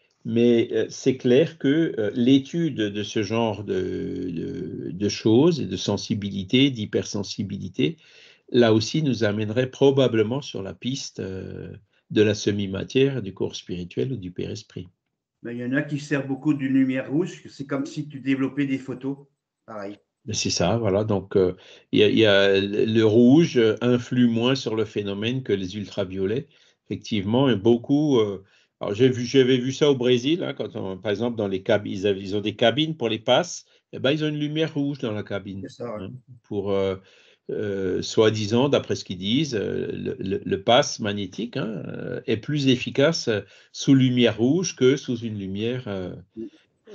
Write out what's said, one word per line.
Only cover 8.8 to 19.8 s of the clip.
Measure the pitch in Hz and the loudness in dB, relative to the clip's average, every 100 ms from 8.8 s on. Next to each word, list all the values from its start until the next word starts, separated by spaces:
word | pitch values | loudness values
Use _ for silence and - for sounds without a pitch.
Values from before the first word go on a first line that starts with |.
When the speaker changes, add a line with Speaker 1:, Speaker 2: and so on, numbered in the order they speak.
| 110 156 | 2 -2
Speaker 1:
nous | 147 110 | 0 0
amènerait | 107 104 107 113 131 | 0 -2 -2 -2 -2
probablement | - 139 139 127 110 107 135 | 2 4 6 4 2 0 -2
sur | - 110 | -6 -10
la | 95 | -10
piste, | 87 123 135 - - | -8 -8 -8 -8 -10
euh, | 98 95 92 92 92 95 _ _ - | -8 -8 -10 -12 -14 -16 _ _ -2
de | 107 | 4
la | 107 | 4
semi-matière, | 104 110 104 95 95 90 131 139 131 | 2 0 -2 -2 -4 -2 2 2 0
du | 98 | -8
corps | 98 104 - | -6 -8 -8
spirituel | - 90 87 - 127 | -10 -10 -8 -6 -4
ou | 117 | -6
du | 90 | -8
père-esprit. | 90 92 107 - - 90 _ _ _ _ _ | -10 -10 -10 -14 -16 -16 _ _ _ _ _
Speaker 2:
Ben, | 117 | -12
il | 120 | -8
y | |
en | 123 | -4
a | 139 | -2
qui | 143 143 | -2 -6
servent | - 143 135 | -4 -4 -2
beaucoup | 131 151 | -2 0
d'une | 135 131 | 0 2
lumière | 135 131 131 123 | 2 2 0 -2
rouge, | 147 185 - - | -2 -2 -6 -16
c'est | - 139 | -14 -6
comme | 135 147 | -6 -4
si | 156 139 | -8 -10
tu | 131 | -6
développais | 127 135 135 143 139 | -2 0 0 -2 -2
des | 131 | -2
photos, | - 120 135 139 143 _ _ _ | -6 -8 -8 -8 -12 _ _ _
pareil. | - 107 | -16 -12